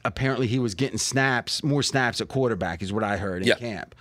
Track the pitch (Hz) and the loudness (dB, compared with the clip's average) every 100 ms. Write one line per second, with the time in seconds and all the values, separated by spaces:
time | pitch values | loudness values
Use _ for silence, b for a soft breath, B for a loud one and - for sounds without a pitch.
0 | 120 - 135 123 123 131 120 95 135 107 | -4 0 0 2 2 2 0 0 -2 -2
1 | - 131 135 123 - - 151 143 - 135 | -2 2 2 2 -2 -2 2 2 2 2
2 | 123 - 104 131 127 101 90 85 95 104 | 2 0 -2 0 0 0 -2 -4 -4 -2
3 | 104 98 101 90 98 107 117 98 - - | 0 -2 -2 0 2 2 0 -10 -12 -16